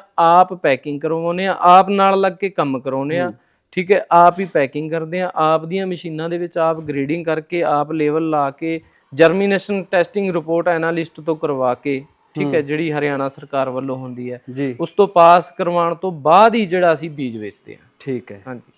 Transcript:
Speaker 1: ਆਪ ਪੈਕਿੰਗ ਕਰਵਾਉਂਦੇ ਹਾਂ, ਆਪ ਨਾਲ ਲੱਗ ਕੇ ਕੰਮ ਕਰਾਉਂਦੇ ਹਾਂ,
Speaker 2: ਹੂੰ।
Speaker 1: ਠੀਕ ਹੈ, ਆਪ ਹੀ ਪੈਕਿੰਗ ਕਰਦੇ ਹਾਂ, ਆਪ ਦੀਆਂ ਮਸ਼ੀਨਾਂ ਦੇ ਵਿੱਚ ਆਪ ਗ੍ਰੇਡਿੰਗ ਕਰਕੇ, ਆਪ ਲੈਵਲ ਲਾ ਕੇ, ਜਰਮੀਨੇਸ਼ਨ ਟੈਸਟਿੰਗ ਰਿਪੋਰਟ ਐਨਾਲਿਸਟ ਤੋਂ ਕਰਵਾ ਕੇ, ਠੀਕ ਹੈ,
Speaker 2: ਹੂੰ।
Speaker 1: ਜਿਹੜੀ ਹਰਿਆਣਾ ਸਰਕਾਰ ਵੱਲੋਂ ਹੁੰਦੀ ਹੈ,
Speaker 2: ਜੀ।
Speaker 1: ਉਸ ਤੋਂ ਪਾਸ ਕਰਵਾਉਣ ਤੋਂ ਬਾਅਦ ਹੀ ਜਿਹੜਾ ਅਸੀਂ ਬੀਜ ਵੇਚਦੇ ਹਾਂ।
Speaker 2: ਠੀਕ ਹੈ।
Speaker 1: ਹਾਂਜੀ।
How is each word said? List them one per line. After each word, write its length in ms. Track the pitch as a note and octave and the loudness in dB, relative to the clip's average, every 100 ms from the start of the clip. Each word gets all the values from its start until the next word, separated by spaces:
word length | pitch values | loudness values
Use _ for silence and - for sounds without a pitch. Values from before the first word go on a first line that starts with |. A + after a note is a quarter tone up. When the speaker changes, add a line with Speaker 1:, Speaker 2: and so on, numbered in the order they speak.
| - - | -4 2
Speaker 1:
ਆਪ 340 | E3 F3 F#3 | 6 6 4
ਪੈਕਿੰਗ 480 | F3+ D3+ C3 D3+ C#3+ | 2 0 0 -4 -6
ਕਰਵਾਉਂਦੇ 460 | D#3 E3 E3+ F3 F#3+ | -4 -4 -4 -2 -2
ਹਾਂ, 80 | F3 | 2
ਆਪ 300 | F3 F3+ F#3+ | 6 8 6
ਨਾਲ 300 | G3+ G3 G3 | 4 4 4
ਲੱਗ 120 | G3 | 0
ਕੇ 160 | F#3 G3 | -2 -6
ਕੰਮ 300 | F3+ C#3+ C3 | -2 -2 -2
ਕਰਾਉਂਦੇ 400 | C3+ C3 C#3 E3+ | -4 -4 -2 -2
ਹਾਂ, 60 | F3+ | -4
Speaker 2:
ਹੂੰ। 100 | G#2+ _ _ _ | -8 _ _ _
Speaker 1:
ਠੀਕ 200 | - F3+ | -4 2
ਹੈ, 140 | G3 - | 2 4
ਆਪ 280 | E3+ F3 F3 | 6 6 4
ਹੀ 60 | F#3 | -2
ਪੈਕਿੰਗ 460 | E3 C3+ D3 D#3 | 0 0 -4 -6
ਕਰਦੇ 300 | E3 D#3+ F3+ | -6 -6 -6
ਹਾਂ, 100 | F#3 - | -4 0
ਆਪ 300 | D#3 D#3+ D#3+ | 2 2 -2
ਦੀਆਂ 220 | F#3+ F#3+ | -4 -4
ਮਸ਼ੀਨਾਂ 420 | F3+ E3+ D#3 E3 | -6 -8 -8 -6
ਦੇ 80 | E3+ | -6
ਵਿੱਚ 200 | F3 F3 | -6 -2
ਆਪ 220 | E3 D#3+ | -2 -2
ਗ੍ਰੇਡਿੰਗ 460 | D3+ C#3+ C#3 E3 E3 | -6 -4 -4 -4 -4
ਕਰਕੇ, 380 | D#3+ D#3 F3 | -4 -4 -4
ਆਪ 280 | D#3 D3 D3 | 0 -2 -2
ਲੈਵਲ 380 | D#3+ D3 D#3 E3 | -2 -2 0 -2
ਲਾ 220 | D3+ C#3 | -2 -2
ਕੇ, 300 | C3+ D#3+ D#3+ _ _ - | -4 -6 -8 _ _ -6
ਜਰਮੀਨੇਸ਼ਨ 680 | C3+ E3 F#3 G3+ G3 - G3 | 4 4 4 0 0 -2 -6
ਟੈਸਟਿੰਗ 480 | F3 F#3 E3+ G#3 G3 | 0 0 0 -2 -2
ਰਿਪੋਰਟ 360 | E3+ D#3 E3+ E3+ | -2 -2 0 0
ਐਨਾਲਿਸਟ 540 | E3 E3 E3+ D#3+ - | 0 0 -2 -6 -8
ਤੋਂ 140 | D#3 D#3 | -6 -4
ਕਰਵਾ 380 | D3+ C3+ B2+ | -2 -2 -2
ਕੇ, 320 | B2+ C#3+ C3+ C#3+ _ _ D3+ | -2 -4 -6 -8 _ _ -6
ਠੀਕ 120 | C#3+ | -2
ਹੈ, 120 | D#3 | -2
Speaker 2:
ਹੂੰ। 60 | C#3+ | -2
Speaker 1:
ਜਿਹੜੀ 260 | D3+ E3 | -4 -2
ਹਰਿਆਣਾ 380 | D3 C#3+ C#3 C3+ | -2 -2 -2 -6
ਸਰਕਾਰ 400 | - C#3+ C#3 C3+ | -8 -6 -4 -2
ਵੱਲੋਂ 280 | B2+ C3+ C3 | -4 -6 -8
ਹੁੰਦੀ 340 | B2+ B2 B2 | -10 -12 -12
ਹੈ, 100 | B2 - | -12 -12
Speaker 2:
ਜੀ। 260 | B2+ C#3 A#2+ | -6 -6 -4
Speaker 1:
ਉਸ 100 | E3 | -8
ਤੋਂ 180 | - G3 | -6 -2
ਪਾਸ 440 | F3 E3+ F3 E3+ | 4 6 6 2
ਕਰਵਾਉਣ 440 | - F3 F3 E3+ E3 | -6 -4 -2 -2 -4
ਤੋਂ 160 | F#3+ | -8
ਬਾਅਦ 440 | D#3+ C#3+ F3 A3+ A3+ | -4 2 6 4 2
ਹੀ 100 | G3 | -2
ਜਿਹੜਾ 280 | F3+ F3 | 0 2
ਅਸੀਂ 160 | D#3 E3 | 0 -4
ਬੀਜ 280 | D3 B2+ A2+ | -8 -8 -8
ਵੇਚਦੇ 380 | G#2 - - G#2 | -12 -14 -20 -20
ਹਾਂ। 120 | _ _ | _ _
Speaker 2:
ਠੀਕ 320 | C#3 B2 - | -8 -8 -10
ਹੈ। 100 | G2+ B2+ | -18 -16
Speaker 1:
ਹਾਂਜੀ। 240 | A#2+ _ | -16 _